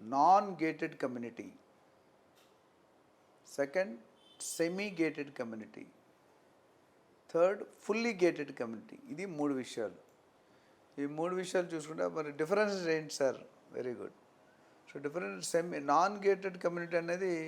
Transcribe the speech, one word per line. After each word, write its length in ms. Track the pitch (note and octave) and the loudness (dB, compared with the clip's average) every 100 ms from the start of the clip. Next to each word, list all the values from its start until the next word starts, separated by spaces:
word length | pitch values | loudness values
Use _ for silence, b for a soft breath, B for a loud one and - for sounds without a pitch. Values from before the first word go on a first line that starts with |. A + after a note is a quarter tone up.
| G#2+ C3+ | -2 4
నాన్ 340 | D#3+ G3 G3+ E3 | 8 8 4 0
గేటెడ్ 340 | D#3+ D#3 D#3+ D3 C3+ | -2 -2 -4 -2 -4
కమ్యూనిటీ, 440 | A#2+ A#2 - G2 - - _ _ _ _ _ _ _ _ _ _ _ _ _ _ _ _ _ - - | -4 -8 -10 -14 -18 -20 _ _ _ _ _ _ _ _ _ _ _ _ _ _ _ _ _ -8 -2
సెకండ్ 360 | C#3 F#3 G3+ A#3 - _ - - - - | 0 0 -2 -6 -18 _ -20 -12 -8 -2
సెమీ 300 | E3+ F#3 G#3 E3 | -2 0 -4 0
గేటెడ్ 300 | D#3+ D3+ C#3+ C#3 | 0 0 -8 -8
కమ్యూనిటీ, 440 | A#2 A2 G2+ - - - _ _ _ _ _ _ _ _ _ _ _ _ - | -8 -8 -12 -14 -18 -20 _ _ _ _ _ _ _ _ _ _ _ _ -2
థర్డ్ 280 | E3 F3+ G3+ - - | 4 6 4 -6 -6
ఫుల్లీ 260 | - G#3+ A#3+ F#3+ | -2 2 2 6
గేటెడ్ 260 | F3 D3+ C#3+ C#3 | 4 4 -4 -6
కమ్యూనిటీ. 380 | A#2 A2+ - - - | -6 -8 -12 -18 -12
ఇది 100 | D3 G3 D3+ | -8 -6 0
మూడు 180 | D3 C3+ | 0 0
విషయాలు. 400 | A#2+ - G2+ F#2 - _ _ _ _ b b b b - | -4 -4 -6 -6 -20 _ _ _ _ b b b b -6
ఈ 40 | C#3+ D3+ | -4 -2
మూడు 160 | F3 F3+ | -2 -2
విషయాలు 260 | F3+ F#3 F3 | 0 0 0
చూసుకుంటే 320 | E3 D3+ E3 F3 E3 | -4 -6 -2 -2 -2
మరి 160 | D3+ C#3+ | -4 -2
డిఫరెన్సెస్ 480 | D#3 G3+ G#3+ G3 E3 D#3+ | 2 4 4 2 2 0
ఏంటి 180 | D3+ - | 0 0
సార్? 200 | C3+ A2 - - - - | 0 0 -8 -20 -10 -6
Very 180 | B2 G#2+ | -4 -6
good. 160 | G2+ - _ _ b b b b - | -10 -14 _ _ b b b b -16
So 120 | C#3+ C#3+ | -8 -6
డిఫరెన్స్ 460 | D#3+ G3 G3 E3 | -4 -6 -6 0
సెమీ, 260 | E3+ F3 D#3 C#3+ | 0 0 -2 2
నాన్ 260 | D3 F#3+ G#3 G3 | 4 4 4 2
గేటెడ్ 320 | F#3+ G3 F3+ | 2 0 -2
కమ్యూనిటీ 340 | F3 E3+ E3+ E3+ | -2 -2 0 0
అనేది 280 | E3+ F3+ F#3+ E3 | 0 -2 0 -2